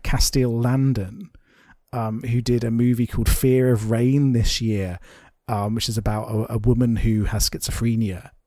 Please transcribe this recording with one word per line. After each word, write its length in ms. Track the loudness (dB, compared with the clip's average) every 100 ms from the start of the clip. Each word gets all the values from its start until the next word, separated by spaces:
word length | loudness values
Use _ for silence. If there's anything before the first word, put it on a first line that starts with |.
Castile 560 | -2 0 0 0 0 0
Landon, 680 | 0 2 2 0 -4 -12 -20 -20 _ _ _ _ _
um, 280 | -6 -6 -6
who 180 | -4 -2
did 220 | 0 0
a 80 | 0
movie 360 | 2 2 2 0
called 220 | 0 0
Fear 420 | 2 4 4 4
of 180 | 2 0
Rain 420 | 0 2 4 2
this 260 | 2 2 0
year, 380 | -2 -2 -4 -8 -14 -20 -20 _ -6
um, 280 | -4 -2 -4
which 120 | -4
is 100 | -2
about 300 | -2 -2 -2
a, 240 | -4 -2
a 40 | 0
woman 400 | 2 2 2 2
who 280 | 2 2 0
has 220 | -2 -2
schizophrenia. 840 | -4 -6 -2 -2 0 -2 -6 -14 _